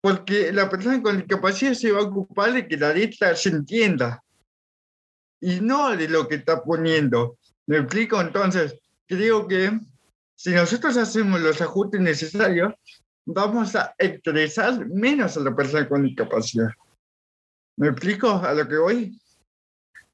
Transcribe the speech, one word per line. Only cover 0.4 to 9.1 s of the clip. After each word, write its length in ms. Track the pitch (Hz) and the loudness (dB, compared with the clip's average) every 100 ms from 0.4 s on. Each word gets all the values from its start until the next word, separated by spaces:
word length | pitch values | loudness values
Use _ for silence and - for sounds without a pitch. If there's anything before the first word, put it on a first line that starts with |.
| 165 | 0
la 160 | 196 196 | 0 0
persona 320 | 190 220 262 | -2 0 0
con 160 | 214 196 | 0 -2
discapacidad 580 | - 190 190 196 269 | -2 0 0 0 0
se 180 | 233 233 | 0 0
va 80 | 202 | 0
a 40 | |
ocupar 480 | 208 196 190 - 208 | 0 -4 -6 -2 0
de 140 | 247 165 | 0 -4
que 100 | 156 | -2
la 160 | 147 | 0
letra 420 | 160 226 - 190 | 2 -2 0 0
se 140 | 165 - | 2 0
entienda 720 | 160 143 220 214 151 120 120 _ _ _ _ _ _ _ _ _ _ _ _ | -2 -2 0 2 2 -2 -4 _ _ _ _ _ _ _ _ _ _ _ _
y 200 | 180 180 | -4 0
no 360 | 214 277 285 196 | 0 2 0 0
de 120 | 156 | 0
lo 180 | 160 143 | 0 0
que 80 | 151 | -4
está 260 | 147 165 | 0 -2
poniendo. 760 | 156 165 160 160 143 120 120 - _ _ - | 0 0 2 2 2 2 0 -6 _ _ -2
¿Me 120 | 151 | 0
explico? 420 | 131 196 226 214 | 0 -2 0 0
Entonces, 560 | 170 196 196 180 151 - _ _ | 0 0 0 0 -2 -6 _ _
creo 400 | _ | _